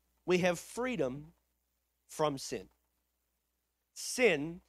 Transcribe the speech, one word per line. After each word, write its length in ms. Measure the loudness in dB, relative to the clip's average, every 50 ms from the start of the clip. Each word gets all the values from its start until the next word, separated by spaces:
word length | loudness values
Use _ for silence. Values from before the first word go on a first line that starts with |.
| _ _ _ _ 0
we 140 | 2 4 4
have 200 | 4 4 2 0
freedom 760 | -4 -10 -6 -4 -4 -2 0 0 -2 -2 -2 -6 -12 -16 -20 _ _ _ _ _ _ _ _ _ _ _ _ _ _ -10
from 300 | -2 0 0 0 0 -2
sin. 320 | -6 -8 -8 -8 -10 -12 _ _ _ _ _ _ _ _ _ _ _ _ _ _ _ _ _ _ _ _ _ _ _ _ -14
Sin 680 | -10 -8 -4 2 4 6 6 6 4 0 -4 -8 -10 -16